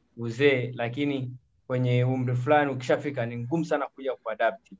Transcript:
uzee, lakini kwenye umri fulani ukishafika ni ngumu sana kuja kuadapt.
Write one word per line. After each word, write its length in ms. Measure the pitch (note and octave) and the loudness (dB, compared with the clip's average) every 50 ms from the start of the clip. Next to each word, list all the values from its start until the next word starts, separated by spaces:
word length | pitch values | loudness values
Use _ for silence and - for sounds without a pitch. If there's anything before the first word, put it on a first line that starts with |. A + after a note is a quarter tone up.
| _ _ _ | _ _ _
uzee, 560 | A#2+ A#2 A#2 A2 B2 C#3+ C#3+ C3+ B2+ B2 B2 B2 | -8 -8 -6 0 2 4 4 4 4 0 -4 -4
lakini 560 | B2 A#2 A#2 B2+ C#3+ C#3+ C#3+ C#3 C3 B2+ B2 - - _ _ _ _ _ | -4 -4 -4 -2 -2 -2 -2 -2 -2 -4 -8 -10 -12 _ _ _ _ _
kwenye 380 | - B2+ B2+ B2+ B2 B2 B2 B2 | -4 -2 0 2 2 4 4 4
umri 300 | B2 C3 B2+ B2+ B2+ A#2+ | 2 2 0 0 0 0
fulani 360 | B2 - D3 D3+ D3 D3 C#3 | 0 2 4 4 4 4 2
ukishafika 540 | B2+ B2+ - - D3+ C3+ - D3 - B2 A#2 | 0 -2 0 0 0 0 0 -2 -4 -4 -4
ni 100 | A#2 A#2+ A#2+ | -4 -6 -6
ngumu 260 | A#2 A#2+ D#3+ E3+ D3+ | -6 -2 -2 -2 0
sana 220 | C#3+ D#3 C#3+ C3+ | 0 0 -2 -2
kuja 280 | - - - C3+ C3 B2 | -4 -8 -6 -6 -6 -6
kuadapt. 580 | - - A2+ G#2+ G#2 A#2 A2 - - _ _ G2 | -4 -6 -6 -2 0 2 0 0 -2 _ _ -20